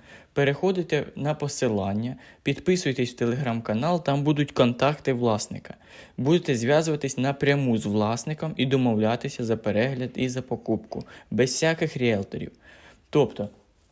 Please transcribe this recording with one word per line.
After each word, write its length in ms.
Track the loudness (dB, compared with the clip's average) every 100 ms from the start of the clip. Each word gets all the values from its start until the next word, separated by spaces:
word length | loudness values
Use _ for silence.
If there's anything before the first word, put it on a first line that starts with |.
| -18 -20 -8
Переходите 720 | 0 2 2 0 0 -2 -2 -4 -4
на 180 | -4
посилання, 800 | -2 -4 -2 0 0 0 -2 -4 -8 -16 -8
підписуйтесь 720 | -4 -2 0 0 0 -2 -2 -2
в 80 |
Telegram-канал, 800 | -2 0 -2 -4 -2 0 0 0
там 200 | 0 0
будуть 280 | 2 0 0
контакти 600 | 2 2 4 2 2 -2
власника. 600 | 0 2 0 -2 -10 -14 -20 -20 -20 -14 -4
Будете 380 | 2 2 2 0
зв'язуватись 600 | 4 4 2 -2 -2 -2
напряму 600 | -2 2 2 2 2 2
з 80 | 2
власником 680 | 0 2 0 -4 -6 -6 -2
і 80 | 0
домовлятися 800 | 2 2 2 2 0 -4 -6
за 140 | -4 -2
перегляд 520 | 0 0 0 -2 -6 -4
і 140 | -4
за 120 | -4
покупку, 640 | -6 -6 -2 -4 -4 -10 -12 -18 -6
без 180 | 0 0
всяких 480 | 2 0 0 -2 0
ріелторів. 540 | 0 0 -2 -8 -10 -14 -20 -20 -20 -20 _
Тобто, 400 | 2 2 -2 -8 -10 _ _ _